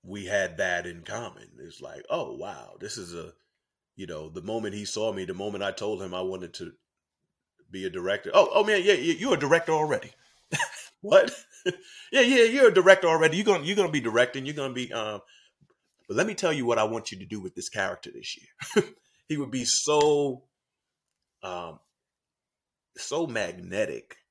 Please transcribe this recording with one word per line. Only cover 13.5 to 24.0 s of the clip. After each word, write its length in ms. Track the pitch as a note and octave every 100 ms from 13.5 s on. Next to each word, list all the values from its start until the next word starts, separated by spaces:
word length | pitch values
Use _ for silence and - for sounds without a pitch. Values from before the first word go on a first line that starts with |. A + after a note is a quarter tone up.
| F#3
you're 120 | D3 G3+
gonna 140 | F3+
be 100 | D3+
directing. 460 | A2+ A2+ B2 C3+ C3+
You're 80 |
gonna 180 | D3 C3+
be, 200 | B2 B2
um, 280 | A#2 G#2+ G#2 _ _ _ _ _ _ _ _ _
but 100 | -
let 120 | G#3
me 60 |
tell 180 | G3 F3+
you 120 | D3
what 140 | A#2+ A2+
I 60 |
want 260 | G#2+ A2+ -
you 80 | F#2+
to 80 | F#2+
do 140 | G#2+
with 160 | F#2 -
this 120 | -
character 440 | G#2 F#2+ F2+ -
this 220 | - - -
year." 460 | _ _ - A3
<laughs> 440 | - - _ _ _
He 80 | D3+
would 140 | C3+
be 140 | B2+
so, 800 | A#2 - - D3+ D3+ D3 C#3+ B2+ _ _ _ _ _ _ _ _ _ _
um, 380 | F#2+ F2+ E2+ D#2 _ _ _ _ _ _ _ _ _ _ _ -
so 300 | - D3 D#3+
magnetic 920 | A2+ F#2 F2+ F2+ F#2 G2 B1+